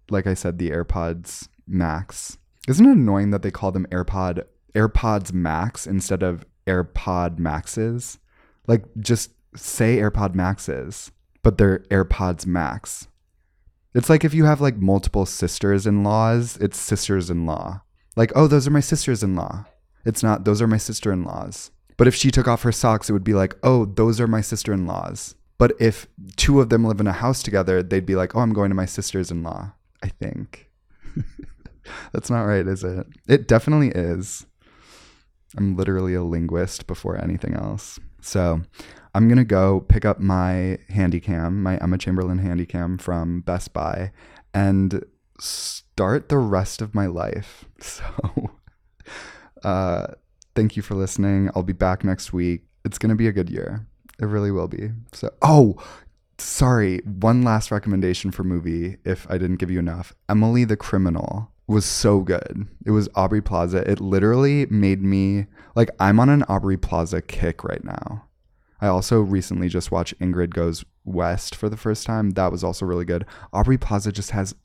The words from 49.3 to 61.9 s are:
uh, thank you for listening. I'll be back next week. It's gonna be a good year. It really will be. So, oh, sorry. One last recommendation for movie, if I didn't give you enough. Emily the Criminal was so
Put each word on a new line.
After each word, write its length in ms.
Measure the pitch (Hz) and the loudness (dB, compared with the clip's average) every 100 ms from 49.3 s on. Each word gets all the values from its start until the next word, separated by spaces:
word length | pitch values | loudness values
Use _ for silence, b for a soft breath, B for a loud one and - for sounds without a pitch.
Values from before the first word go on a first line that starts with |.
| B B - | B B -8
uh, 440 | 101 92 92 87 50 - _ _ _ - | -2 0 0 -2 -4 -12 _ _ _ 0
thank 200 | 107 - | 0 -2
you 60 | |
for 100 | - | -6
listening. 560 | 98 95 - 98 98 98 92 | -4 -4 0 0 2 0 -2
I'll 80 | |
be 100 | 92 | -4
back 300 | 90 92 92 | 0 0 0
next 280 | 98 92 - | -2 -4 -4
week. 320 | 90 87 87 - _ - | -2 -2 -2 -8 _ -10
It's 120 | - | -4
gonna 180 | 110 110 | 0 2
be 120 | 113 | 2
a 40 | |
good 180 | 98 87 | 0 -4
year. 380 | 87 85 104 110 _ _ - | -6 -8 -10 -12 _ _ -8
It 60 | 107 | -4
really 260 | 104 101 | -2 -2
will 160 | 95 85 | -2 -4
be. 240 | - 107 113 117 | -6 -8 -10 -14
So, 180 | - 117 - | -10 -10 0
oh, 420 | 147 151 113 90 B B B _ _ - | 6 8 6 4 B B B _ _ -16
sorry. 640 | - - 127 123 101 92 | -10 0 2 4 2 -2
One 380 | - 95 110 123 | -6 0 2 4
last 300 | 123 110 - | 4 0 0
recommendation 580 | 104 107 95 92 90 98 | -4 -2 0 0 -2 -4
for 140 | 90 | -4
movie, 540 | 92 87 82 82 87 - | -4 -2 -4 -4 -6 -8
if 220 | - 92 - | -6 -6 -4
I 100 | 92 | -4
didn't 160 | 90 92 | -2 -2
give 160 | 90 | -2
you 80 | 90 | -2
enough. 340 | 87 85 87 - - | -2 -6 -10 -14 -2
Emily 340 | 104 110 120 | 2 4 4
the 140 | 117 104 | 2 0
Criminal 760 | - 113 92 82 - 98 110 _ - | -2 0 0 0 -4 -6 -10 _ 0
was 180 | 104 | 0
so 340 | 98 | 0